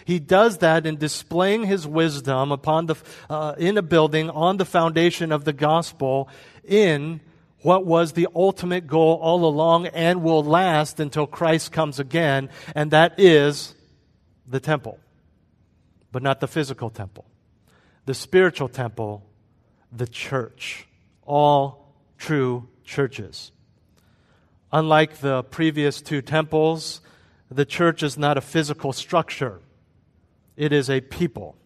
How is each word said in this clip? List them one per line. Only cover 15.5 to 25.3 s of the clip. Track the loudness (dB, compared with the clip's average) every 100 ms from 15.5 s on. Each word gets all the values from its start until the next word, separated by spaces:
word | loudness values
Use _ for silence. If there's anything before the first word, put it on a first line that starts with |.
| _ _ _ _ _ _
but | -6
not | -2 -2
the | -2
physical | -4 -4 -6 -10
temple. | -10 -16 -16 -20 _ _ _ _ _ _ _
The | -10
spiritual | -10 0 2 2 0 -8
temple, | -6 -8 -8 -10 -12 -18 _ _ _ _ _ _
the | -12 -10
church, | -10 -6 -6 -6 -12 -16 -16 -18 _ _ _
all | -2 2 4 4 0 -6 _ _ _ -14
true | -4 -2 0 -4 -8 _
churches. | -12 -4 -4 -6 -16 -16 -20 _ _ _ _ _ _ _ _ _ _ _ -6
Unlike | -2 2 4 2 -2
the | -4